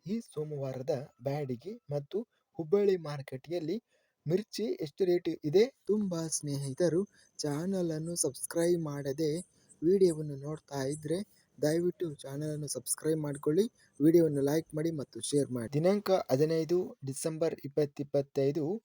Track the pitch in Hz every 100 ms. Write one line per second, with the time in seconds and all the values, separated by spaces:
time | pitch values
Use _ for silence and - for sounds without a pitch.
0 | 160 220 - - 151 147 135 131 127 135
1 | 135 _ 123 143 143 120 175 233 _ 143
2 | 143 196 240 _ _ - 160 202 202 185
3 | 156 147 135 131 - 175 156 208 _ _
4 | _ _ - 185 214 - 220 370 156 _
5 | 185 175 170 160 151 170 240 _ - 214
6 | 202 165 160 - 147 139 139 131 175 156
7 | 208 _ _ - 151 143 175 190 170 156
8 | 160 170 147 127 - 170 170 175 156 143
9 | 143 139 160 156 - _ _ - 160 196
10 | 185 156 151 139 143 151 _ 143 135 156
11 | 151 170 214 _ _ - 147 165 175 -
12 | 175 143 135 139 151 151 147 131 - -
13 | 151 160 147 143 151 156 226 _ _ _
14 | 147 170 160 143 139 156 - 151 165 160
15 | 123 113 - 143 123 123 113 143 170 202
16 | 202 190 - 131 156 160 156 175 - -
17 | 135 135 165 160 165 - 143 147 147 -
18 | 139 143 139 - 135 151 147 220